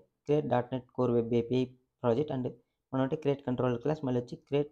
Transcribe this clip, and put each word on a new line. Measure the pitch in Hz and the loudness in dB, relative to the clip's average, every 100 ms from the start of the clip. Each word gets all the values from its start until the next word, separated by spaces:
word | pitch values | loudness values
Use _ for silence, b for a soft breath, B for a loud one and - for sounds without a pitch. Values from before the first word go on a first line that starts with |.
| _ _ | _ _
create | - 147 139 | 0 0 2
డాట్ | 123 - | 0 0
నెట్ | 127 - | -6 -8
కోర్ | - 123 | 0 2
వెబ్ | 120 113 | 2 2
ఏపీఐ | 120 117 127 127 - _ _ | 0 2 0 0 -4 _ _
ప్రాజెక్ట్ | 123 117 - | 0 2 0
and | 135 120 - _ _ _ | -2 -6 -8 _ _ _
మనం | 131 | -2
అంటే | 131 156 | 0 -2
క్రియేట్ | 143 139 | -2 -2
కంట్రోలర్ | - 123 120 117 | -2 -2 0 0
క్లాస్, | 143 156 | -2 -2
మళ్ళీ | 135 123 | -2 -2
వచ్చి | 123 165 | -4 -12
క్రియేట్ | - 143 147 | -4 -2 -2